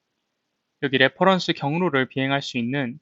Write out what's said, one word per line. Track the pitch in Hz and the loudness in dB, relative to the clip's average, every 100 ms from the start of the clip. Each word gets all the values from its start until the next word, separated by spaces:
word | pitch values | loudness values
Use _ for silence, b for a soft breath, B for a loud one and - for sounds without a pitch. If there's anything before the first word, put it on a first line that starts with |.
| _ _ _ _ _ _ _ _ | _ _ _ _ _ _ _ _
여기 | 139 131 | -2 2
레퍼런스 | 131 - 180 185 - | 2 4 2 2 0
경로를 | 156 143 160 180 135 127 | -4 -2 -2 0 0 0
비행할 | 135 135 139 | -2 -2 -2
수 | - 127 | -4 -6
있는 | 117 143 120 143 | -4 -4 -6 -8